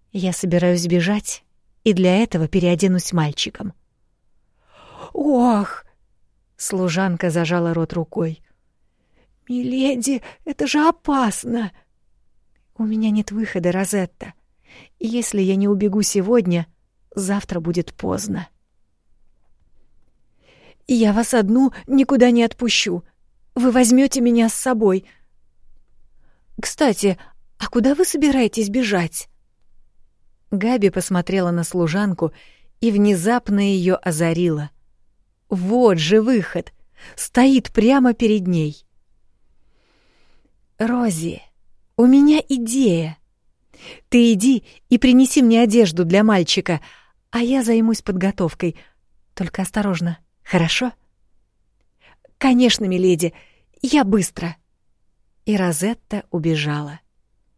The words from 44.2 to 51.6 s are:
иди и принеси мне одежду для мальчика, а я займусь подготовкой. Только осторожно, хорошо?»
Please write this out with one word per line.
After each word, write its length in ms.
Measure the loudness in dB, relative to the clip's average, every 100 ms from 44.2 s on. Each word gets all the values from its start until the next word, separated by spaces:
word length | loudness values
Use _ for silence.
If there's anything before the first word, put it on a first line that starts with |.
| 4
иди 300 | 4 2 0 -2 _ 0
и 80 | 2
принеси 440 | 6 6 4 4
мне 200 | 4 4
одежду 440 | 4 4 2 2 2
для 180 | 2
мальчика, 580 | 4 2 0 -2 -4 -6 -8 -20 _ _ _
а 80 | -4
я 240 | -2 0
займусь 380 | 2 2 2 0
подготовкой. 760 | -4 -2 -2 -2 -4 -4 -6 -8 -16 _ _ _ _
Только 280 | -10 -8 -8
осторожно, 580 | -6 -4 -2 -2 -4 -6 _ _
хорошо?» 500 | -4 -2 0 -2 -6 -8 _ _ _ _ _ _